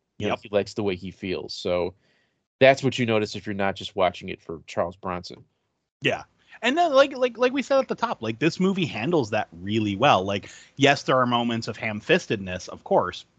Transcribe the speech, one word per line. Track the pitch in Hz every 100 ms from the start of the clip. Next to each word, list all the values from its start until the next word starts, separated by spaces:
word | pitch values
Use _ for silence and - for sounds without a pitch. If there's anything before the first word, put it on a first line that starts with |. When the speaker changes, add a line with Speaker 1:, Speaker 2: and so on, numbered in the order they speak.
| _ -
Speaker 1:
You | 104
know, |
Speaker 2:
Yep. | 123
Speaker 1:
he | 110
likes | 101 98
the | -
way | 101 92
he | 95
feels. | - 98 78 -
So | - 98 87 87 - _ _ _ _ _ -
that's | 131 135
what | 135 -
you | 117
notice | 110 104 104
if | 107
you're |
not | 101 98 95
just | 92 98
watching | 90 - 92
it | 85
for | - 82 -
Charles | - 87 92
Bronson. | 95 90 - - - _ _ _ _ -
Speaker 2:
Yeah. | 131 87 - _ _ -
And | 233 311
then, | 349
like, | 269 277 262
like, | 254 226
like | 254
we | 269
said | - 269
at | 262
the |
top, | 214 233 -
like, | 110 113
this | 160 -
movie | 185 190 139
handles | 104 131 170 104
that | 107 -
really | 82 98 110 104 95
well. | 139 104
Like, | 95 101 - - - -
yes, | 135 139
there | - 131
are | 123
moments | 120 120 113 117
of | 107
ham-fistedness, | 110 104 - 170 - 110 92 90 -
of | -
course, | - 185 90 - -